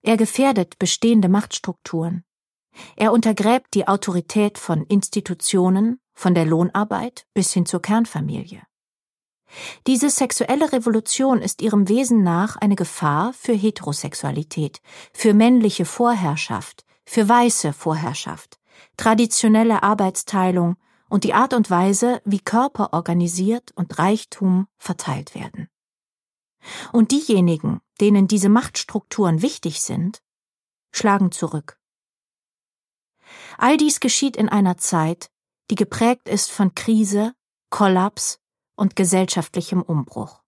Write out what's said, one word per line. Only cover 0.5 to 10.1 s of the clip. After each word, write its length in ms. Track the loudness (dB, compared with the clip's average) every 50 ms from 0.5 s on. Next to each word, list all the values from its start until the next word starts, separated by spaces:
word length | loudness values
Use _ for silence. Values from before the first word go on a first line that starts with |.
| 2 0 -2 _ -4 _
bestehende 500 | -2 -2 -2 0 2 2 4 4 4 4
Machtstrukturen. 960 | 2 2 0 -4 -10 -10 -10 -10 -10 _ _ -8 -6 -6 -4 -4 -6 -8 -12 _ _ _ _ _ _ _ _ _ _ -20 -20 -20 _
Er 160 | 0 0 2
untergräbt 640 | 4 4 2 2 0 2 2 2 2 2 _ _ -2
die 120 | -2 0
Autorität 720 | 0 0 0 -2 -2 -4 -4 -4 _ 0 0 0 0 -2 -8
von 260 | -6 -4 -2 -4 0
Institutionen, 1120 | 0 0 0 0 0 -6 -6 -6 -6 -8 -6 -4 0 2 2 2 4 2 2 2 0 -2 -6 _ _ _
von 200 | -2 0 2 2
der 120 | 2 2
Lohnarbeit 800 | 2 2 2 0 0 0 -4 -2 -2 -4 -6 -6 -8 _ -16 -20 _ _
bis 180 | -2 -2 0
hin 140 | 0 -2 -2
zur 160 | -2 -4 -6
Kernfamilie. 800 | -2 0 0 0 0 -2 -4 -8 -8 -6 -8 -8 -10 -14 -18 -20 -20 _ _ _ _ _ _ _ _ _ _ _ _ _ _ _ _ _ -20 -18 -18 -18 -18 _ _
Diese 240 | 0 0 2 2 0